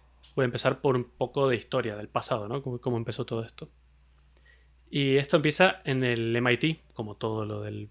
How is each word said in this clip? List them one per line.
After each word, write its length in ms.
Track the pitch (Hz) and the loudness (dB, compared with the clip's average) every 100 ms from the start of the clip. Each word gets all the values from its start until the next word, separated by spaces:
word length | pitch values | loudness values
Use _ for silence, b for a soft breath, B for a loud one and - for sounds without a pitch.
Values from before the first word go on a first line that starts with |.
| _ _ - - | _ _ -10 -2
voy 80 | |
a 20 | 123 | 0
empezar 340 | 120 131 127 | 2 0 2
por 160 | 143 127 | 2 0
un 100 | 120 | -2
poco 440 | - 123 143 135 | -4 -4 2 2
de 60 | 110 | 2
historia 400 | - 131 113 104 | 0 -2 -2 -6
del 120 | 104 | -4
pasado, 400 | 120 - 120 104 | -4 0 -2 -2
¿no? 140 | 135 | -6
Cómo, 180 | 135 120 | -6 -6
cómo 180 | 131 117 | -2 -2
empezó 280 | 117 113 120 | -4 -6 -6
todo 160 | 117 | -6
esto. 280 | 113 - 160 _ _ _ _ _ _ _ b b b _ - | -8 -12 -20 _ _ _ _ _ _ _ b b b _ -8
Y 260 | 143 139 135 | -2 2 2
esto 200 | 139 170 | 4 2
empieza 440 | 147 - 185 - - | 2 4 4 2 -2
en 180 | 131 | 0
el 320 | 127 117 113 117 | 2 0 0 2
M 180 | 123 | 4
I 40 | 120 | 4
T, 260 | 156 160 _ | 2 -2 _
como 220 | - 107 104 | -10 -10 -6
todo 300 | 113 110 107 | -4 -4 -4
lo 160 | 104 | -6
del 280 | 104 104 107 | -8 -10 -10